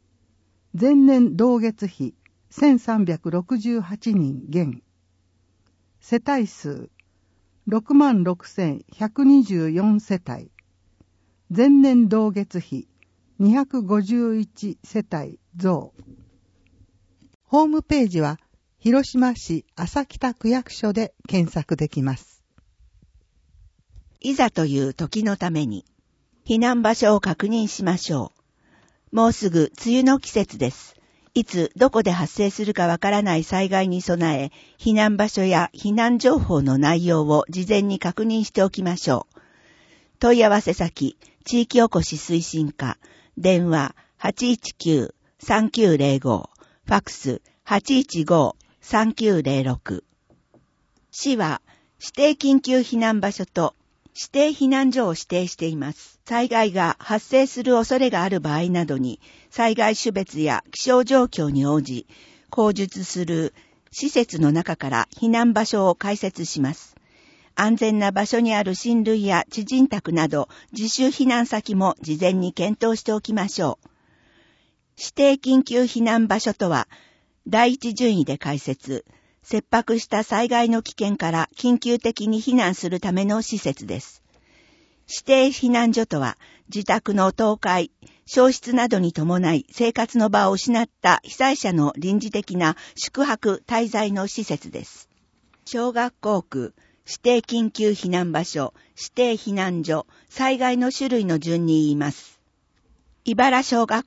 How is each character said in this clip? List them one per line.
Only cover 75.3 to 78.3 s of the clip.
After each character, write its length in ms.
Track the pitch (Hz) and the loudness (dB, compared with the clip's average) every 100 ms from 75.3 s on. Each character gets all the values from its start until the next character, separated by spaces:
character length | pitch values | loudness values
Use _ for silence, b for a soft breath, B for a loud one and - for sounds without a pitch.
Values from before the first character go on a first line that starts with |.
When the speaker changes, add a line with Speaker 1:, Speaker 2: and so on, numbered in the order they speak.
Speaker 2:
緊 280 | 277 254 262 | 4 4 2
急 200 | 269 240 | 2 0
避 200 | 247 233 | 0 0
難 240 | 233 226 220 | 0 2 2
場 140 | 214 | 0
所 140 | 226 | -2
と 160 | 202 185 | -2 -2
は、 180 | 139 - b b b b b - | -2 -4 b b b b b -4
第 260 | 214 247 | 2 2
一 220 | 254 233 | 2 -6
順 240 | 202 247 196 | -2 0 2
位 60 | |
で 120 | 139 | 0